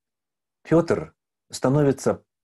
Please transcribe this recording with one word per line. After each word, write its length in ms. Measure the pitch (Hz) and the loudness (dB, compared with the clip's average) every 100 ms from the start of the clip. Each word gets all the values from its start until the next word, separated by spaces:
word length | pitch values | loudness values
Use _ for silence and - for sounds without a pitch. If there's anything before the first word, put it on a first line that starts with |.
| _ _ _ _ _ _ | _ _ _ _ _ _
Петр 500 | - 160 170 104 - _ _ _ _ | 0 0 2 -2 -4 _ _ _ _
становится 760 | - 131 139 143 131 - 98 - _ | -6 0 2 2 0 -2 -4 -8 _